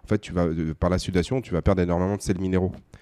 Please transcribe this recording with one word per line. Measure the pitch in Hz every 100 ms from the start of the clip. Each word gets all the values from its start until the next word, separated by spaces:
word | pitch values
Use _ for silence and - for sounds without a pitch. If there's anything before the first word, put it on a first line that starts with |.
en | -
fait, | 107
tu | -
vas, | 87 87
euh, | 82 80
par | 76 87
la | 92
sudation, | - 90 82 131
tu | 113
vas | 85
perdre | 104 92
énormément | 87 87 92 101
de |
sels | - 92
minéraux. | 95 92 95 - - -